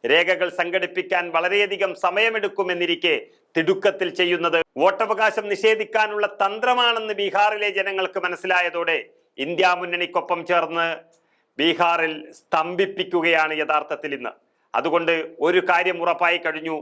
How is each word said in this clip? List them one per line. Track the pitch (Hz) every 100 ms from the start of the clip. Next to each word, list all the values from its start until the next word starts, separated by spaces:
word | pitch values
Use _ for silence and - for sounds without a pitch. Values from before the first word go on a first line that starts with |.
രേഖകൾ | 120 156 175 180 180 -
സംഘടിപ്പിക്കാൻ | 170 185 180 180 180 185 175 165
വളരെയധികം | 175 202 208 190 196 175 180
സമയമെടുക്കുമെന്നിരിക്കെ, | 190 226 220 196 - 180 175 175 165 175 139 - _ _ 165
തിടുക്കത്തിൽ | 165 190 202 190 185 175
ചെയ്യുന്നത് | 180 175 170 247 - -
വോട്ടവകാശം | 175 190 220 208 214 214 208
നിഷേധിക്കാനുള്ള | 196 220 220 214 220 214 208 202 196
തന്ത്രമാണെന്ന് | 196 214 247 247 240 226 220 202
ബീഹാറിലെ | 202 180 208 214 208 190
ജനങ്ങൾക്ക് | 196 196 185 190 175
മനസ്സിലായതോടെ, | 170 185 180 175 170 165 156 - _ _ - 139
ഇന്ത്യ | 170 185 180
മുന്നണിക്കൊപ്പം | 180 175 175 175 160 170 165
ചേർന്ന് | 175 165 170 165 160 - _ _ _ _ -
ബീഹാറിൽ | 160 170 175 170 160 156 - -
സ്തംഭിപ്പിക്കുകയാണ് | _ 160 165 180 190 196 185 180 165 160 156 156
യഥാർത്ഥത്തിൽ | 151 151 147 147 151 135
ഇന്ന്. | 120 - _ _ _ 120
അതുകൊണ്ട് | 147 165 165 165 160 - 156
ഒരു | 180 185
കാര്യം | 175 180 170
ഉറപ്പായി | 170 170 175 175
കഴിഞ്ഞു | 170 156 160 156